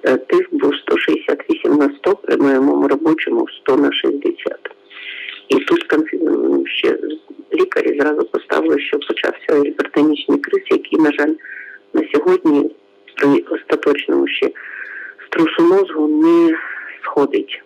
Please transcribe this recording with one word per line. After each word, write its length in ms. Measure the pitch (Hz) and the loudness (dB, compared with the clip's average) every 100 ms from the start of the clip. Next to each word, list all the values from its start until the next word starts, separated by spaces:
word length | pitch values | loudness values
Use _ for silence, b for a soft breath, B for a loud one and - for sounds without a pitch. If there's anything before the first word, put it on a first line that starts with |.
е, 120 | - 131 | 0 -2
тиск 320 | - - - | 2 0 2
був 220 | 143 143 - | 0 0 -2
сто 220 | - - | -2 -2
шістдесят 520 | - - - - - | 0 -2 -2 -4 -2
вісім 260 | 165 - 147 | -2 2 2
на 140 | 143 143 | 2 0
сто, 180 | - 202 | -2 -2
при 200 | - - | 0 0
моєму 520 | 139 131 139 143 143 | 2 4 2 2 2
робочому 600 | 139 156 156 - - - | 2 2 0 0 -2 -2
сто 280 | - - 143 | -4 0 2
на 160 | 143 | 2
шістдесят. 760 | - - 143 - - - - - - _ B B B B B - | 0 -2 -2 -4 -4 -8 -8 -14 -18 _ B B B B B 0
І 60 | |
тут 300 | 135 - 170 | 0 2 0
конфі-, 800 | - 151 156 - 156 - 131 139 135 | 2 0 0 -2 0 2 2 0 0
ще 320 | - - - - - _ - - | -2 0 0 -4 -8 _ -20 -6
лікарі 460 | - 381 - - - | 0 0 2 0 0
зразу 240 | 143 151 | 0 0
поставили, 560 | - - - - 160 156 | -2 -4 -2 0 2 0
що 180 | - 143 | 0 -4
почався 640 | - - - - - 151 | -4 -4 -4 -4 0 2
гіпертонічний 760 | 143 - 143 156 151 147 - 143 | 2 -2 -2 2 2 2 0 0
криз, 240 | - 392 - | 0 -4 0
який, 280 | - - - | -2 0 2
на 140 | 151 | 2
жаль, 220 | - - - B B B B _ | 2 -2 -2 B B B B _
на 100 | 156 156 | -4 0
сьогодні 560 | 151 175 185 160 143 - - _ _ - - | 0 2 2 4 2 0 -6 _ _ -18 0
при 120 | 143 143 - 160 | 2 2 0 -8
остаточному 720 | - 151 - 143 - 139 139 | -2 0 2 0 0 0 0
ще 220 | - - B B B B B B B - | 0 -2 B B B B B B B -8
струсу 360 | - 160 - | 0 0 4
мозгу 460 | 170 190 185 160 151 | 4 4 0 0 0
не 500 | 151 160 170 165 160 B B B B | 4 4 6 4 0 B B B B
сходить. 600 | - - 139 - - - | -6 -2 0 -2 -4 -14